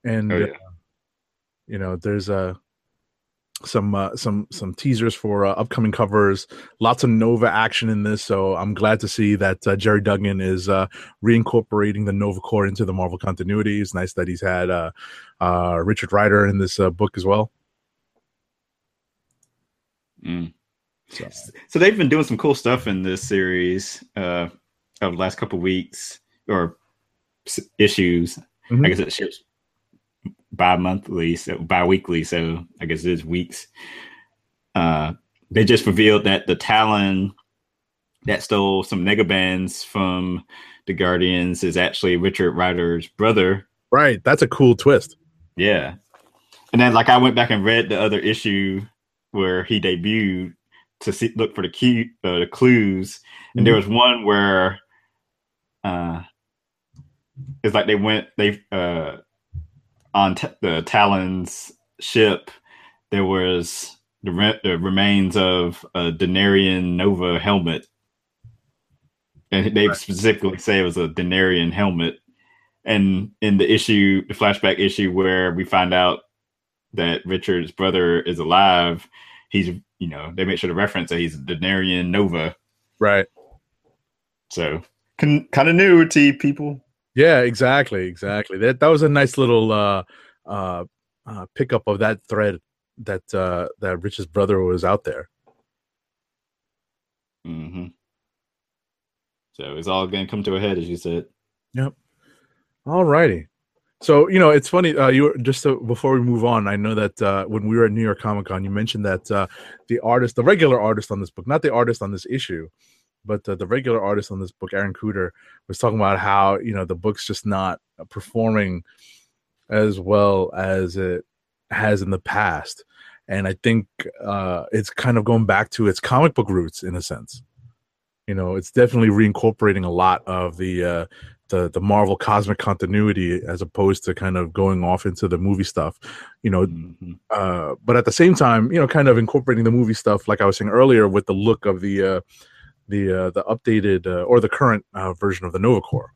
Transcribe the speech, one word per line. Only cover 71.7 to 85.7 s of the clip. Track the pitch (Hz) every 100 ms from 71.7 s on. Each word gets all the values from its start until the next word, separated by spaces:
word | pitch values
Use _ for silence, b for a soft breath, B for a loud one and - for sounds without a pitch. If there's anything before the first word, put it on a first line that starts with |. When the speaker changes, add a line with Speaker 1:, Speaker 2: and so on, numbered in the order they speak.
Speaker 2:
helmet. | 92 101 87 82 - _ _ _ _ _ _
And | - 107 98 92 104 _
in | 104 98
the | 98
issue, | 107 - 104 98 98 -
the |
flashback | 98 104 98 95 90
issue | 98 101 98
where | 90 95 92 92
we | 87
find | 90 95 90
out | 90 90 - _ _ _ _ _ _ _
that | 101 85 82
Richard's | 90 92 - 90 80
brother | - 95 90 87 85
is | 87 85
alive, | 78 90 98 90 87 85 - B B B B
he's, | 101 90 90 _ _
you | 87
know, | 73 78
they | 87
make | 92 87
sure | 90
to |
reference | 87 104 98 85
that | 85
he's | 85 76
a |
Denarian | 67 82 92 95 92 90 90
Nova. | 98 98 85 80 - _ _ _ _
Speaker 1:
Right. | 104 101 98 _ - - _ _ _ _ _ _ _ _ _
Speaker 2:
So | - 78 78 - _ _ -
con-, | 151 147 -
continuity, | - 147